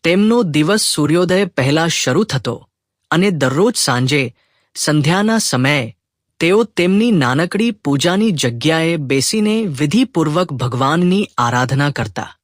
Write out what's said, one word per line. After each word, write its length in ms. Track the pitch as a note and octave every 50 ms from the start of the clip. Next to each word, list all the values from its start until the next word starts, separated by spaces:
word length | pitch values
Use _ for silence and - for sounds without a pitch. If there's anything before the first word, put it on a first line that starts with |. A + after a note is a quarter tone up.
| -
તેમનો 380 | E3 F3 G3 G#3 G#3+ A#3 A#3+
દિવસ 380 | A#3 E3+ C#3+ D3+ D3+ D#3 G#3 A3
સૂર્યોદય 640 | - - - - D3 D3 D#3+ F3 F3+ F3 F#3 F#3+ G3+
પહેલા 440 | F3 _ - B2+ C3+ D3 D#3+ E3 E3
શરૂ 360 | - - - C3 B2+ E3 A3
થતો 440 | - - C3 - - - - - _ _ _ _ _ _ _ _ _
અને 200 | D#3 E3 F#3 G#3
દરરોજ 460 | F#3 D3 C3+ B2+ B2+ D3+ G3 A#3+ -
સાંજે 600 | - - - B2+ A#2+ B2+ B2+ C#3+ C#3+ C3 A#2 _ _ _ _ _ _ _ _ _
સંધ્યાના 640 | - - D#3 D3+ D3+ C3+ D#3 F3 F#3+ G#3 A3 A3+ A3
સમયે 580 | - - - B2 B2+ C#3 D3 C#3+ B2 A2+ - _ _ _ _ _ _ _ _ _
તેઓ 240 | E3 E3 F#3+ G#3+ A#3
તેમની 460 | A3 _ - F3 F3+ F#3+ G3+ A3+ B3
નાનકડી 600 | A3 E3+ C3+ B2 B2+ D3 E3+ F3 - G3+ A3+ A#3
પૂજાની 600 | A#3 _ _ C#3+ C#3 C3+ B2+ F3 F3+ G3 A3 A3+
જગ્યાએ 640 | F3+ C#3+ - B2 A#2 A#2 A#2 D3+ D#3+ E3 E3 E3 E3+
બેસીને 680 | D#3+ C#3+ B2 C3+ C3+ B2+ - - A3 G#3 G#3+ G#3+ A3+
વિધિપૂર્વક 920 | A3+ F#3+ C#3+ B2 D3+ D3 D#3+ A#3 C4 - _ E3+ D#3+ D3+ D3 F3 F#3 E3+
ભગવાનની 760 | D3 A#2+ B2 B2 A#2+ B2 C3 C#3 D#3 E3+ F3+ F3+ F#3 G3+ G3+ - _ -
આરાધના 520 | A#2+ A#2+ A#2+ B2 B2+ B2+ C3+ C3+ C#3+ C#3+
કરતા. 480 | C3+ - A#2 G2+ - B2 - - - _